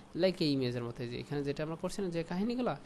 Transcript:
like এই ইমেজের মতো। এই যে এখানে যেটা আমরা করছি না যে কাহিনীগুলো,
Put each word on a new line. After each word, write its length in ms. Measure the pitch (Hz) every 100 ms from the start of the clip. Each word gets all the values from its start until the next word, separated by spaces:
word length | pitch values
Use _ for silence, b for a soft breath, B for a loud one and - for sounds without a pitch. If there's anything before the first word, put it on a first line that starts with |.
| B -
like 220 | 190 180
এই 100 | 156
ইমেজের 320 | 139 123 123
মতো। 180 | 120 120
এই 60 | 120
যে 100 | 123
এখানে 240 | 120 143
যেটা 200 | 143 139
আমরা 140 | 156 165
করছি 260 | 180 -
না 60 | 196
যে 140 | 170
কাহিনীগুলো, 540 | 165 180 214 247 233 143